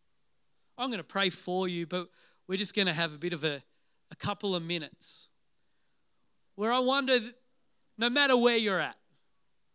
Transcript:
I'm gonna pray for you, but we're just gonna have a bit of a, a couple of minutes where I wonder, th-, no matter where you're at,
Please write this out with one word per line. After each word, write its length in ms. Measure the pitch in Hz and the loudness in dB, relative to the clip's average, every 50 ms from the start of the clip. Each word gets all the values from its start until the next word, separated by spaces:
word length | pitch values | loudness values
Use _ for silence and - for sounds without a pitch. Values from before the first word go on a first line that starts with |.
| _ _ _ _ _ _ _ _ _ _ _ _ _ _ _ - | _ _ _ _ _ _ _ _ _ _ _ _ _ _ _ -6
I'm 120 | 240 269 | -6 -4
gonna 140 | 240 190 156 | -4 -6 -8
pray 260 | - - 196 196 190 | -4 -2 0 0 0
for 380 | - - - - 180 185 190 185 | 0 -4 -6 -4 -2 -2 -2 -2
you, 180 | 180 170 170 | -2 -4 -4
but 240 | 151 180 180 175 - _ _ - - _ _ _ - | -4 -4 -6 -6 -8 _ _ -20 -20 _ _ _ -6
we're 100 | 185 196 | -4 -4
just 180 | 208 - - | -2 -2 0
gonna 180 | 214 196 180 160 | 0 0 0 0
have 200 | 156 170 160 151 | 0 -2 -2 -4
a 40 | 147 | -6
bit 160 | 143 175 170 | -6 -6 -4
of 100 | 151 139 | -2 -2
a, 180 | 156 147 139 - _ _ _ _ _ _ _ _ - | -2 -4 -4 -10 _ _ _ _ _ _ _ _ -20
a 40 | - | -14
couple 400 | - - - 202 - - 202 190 | -8 -6 -6 -4 -4 -2 -2 -2
of 80 | 175 165 | -2 -4
minutes 640 | 165 175 170 151 135 - - - - - - - - _ _ _ _ _ _ _ _ _ _ _ _ _ _ _ _ _ _ _ _ _ _ _ _ _ | -4 -6 -6 -6 -10 -14 -16 -16 -16 -16 -16 -18 -20 _ _ _ _ _ _ _ _ _ _ _ _ _ _ _ _ _ _ _ _ _ _ _ _ _
where 160 | - 202 226 | -4 -2 0
I 80 | 240 254 | 2 2
wonder, 400 | 254 247 262 277 269 254 262 247 | 2 2 2 2 2 2 2 2
th-, 140 | 214 240 240 _ _ _ _ _ _ _ _ _ _ _ _ - | 2 -2 -12 _ _ _ _ _ _ _ _ _ _ _ _ -4
no 120 | 226 240 | -2 0
matter 260 | 240 285 285 269 262 247 | 4 4 4 6 6 6
where 200 | 240 240 233 233 | 6 6 6 4
you're 220 | 226 208 196 175 | 2 2 2 0
at, 180 | 151 131 113 - _ _ _ _ _ _ _ _ _ _ _ _ _ _ | 0 -2 -6 -10 _ _ _ _ _ _ _ _ _ _ _ _ _ _